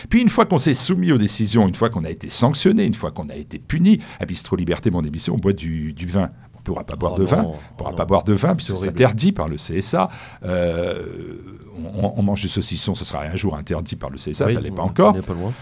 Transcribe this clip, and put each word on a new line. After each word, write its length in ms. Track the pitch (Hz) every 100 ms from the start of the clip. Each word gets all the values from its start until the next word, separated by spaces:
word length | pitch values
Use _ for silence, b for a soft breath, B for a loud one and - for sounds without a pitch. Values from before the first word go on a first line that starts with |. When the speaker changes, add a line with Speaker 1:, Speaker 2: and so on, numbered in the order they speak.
| B
Speaker 1:
Puis 120 | 233
une 80 | 240
fois 180 | - 220
qu'on 120 | 170
s'est 160 | 151
soumis 380 | 131 - 180 175
aux 60 | 135
décisions, 500 | 104 - 107 117 98
une 60 |
fois 160 | - 113
qu'on 140 | 104
a 60 | 80
été 180 | 82 -
sanctionné, 560 | - 120 - 190 208
une 100 | 202
fois 180 | - 80
qu'on 160 | 73 76
a 80 | 73
été 220 | 76 -
puni, 420 | - 156 180 208 B B
à 80 | 85
Bistro 300 | 90 - 90
Liberté, 340 | 87 80 110
mon 120 | 87
émission, 320 | 78 76 -
on 40 | -
boit 140 | 95
du, 400 | 98 82 80 78
du 140 | 73 87
vin, 240 | 95 87 B B -
pourra 220 | - 87
pas 120 | - 78
boire 180 | 87 90
Speaker 2:
Oh 20 |
Speaker 1:
de 60 |
vin, 180 | 98 147
Speaker 2:
non, 120 | 95 76 B -
Speaker 1:
pourra 140 | 71
Speaker 2:
oh 40 | 80
Speaker 1:
pas 60 |
Speaker 2:
non. 40 | 85
Speaker 1:
boire 160 | 95
de 80 | 107
vin, 220 | 101 143
puisque 160 | 175 -
Speaker 2:
C'est 60 | 95
Speaker 1:
c'est 120 | 95
Speaker 2:
horrible. 140 | 82
Speaker 1:
interdit 300 | 127 107 180
par 160 | - 80
le 80 | 76
C 200 | - 85
S 180 | -
A. 140 | 95 92 B B B
Euh, 880 | 95 90 87 85 87 92 87 87 82 85 92 98 - 85 80
on, 200 | 101 101 117
on 60 |
mange 200 | 101 101
du 60 | 92
saucisson, 460 | - - 85 -
ce 100 | -
sera 180 | - 73
un 140 | 76 92
jour 200 | 104 78
interdit 400 | 69 78 80 -
par 140 | 67
le 80 | 65
C 120 | -
S 100 | 76
A, 60 | 131
Speaker 2:
Oui, 60 |
Speaker 1:
ça 80 | 120
l'est 100 | 73
pas 120 | 92
Speaker 2:
on 40 | 92
Speaker 1:
encore. 280 | - 202
Speaker 2:
n'est 80 | 135
pas 120 | 90
loin. 180 | 85 95 123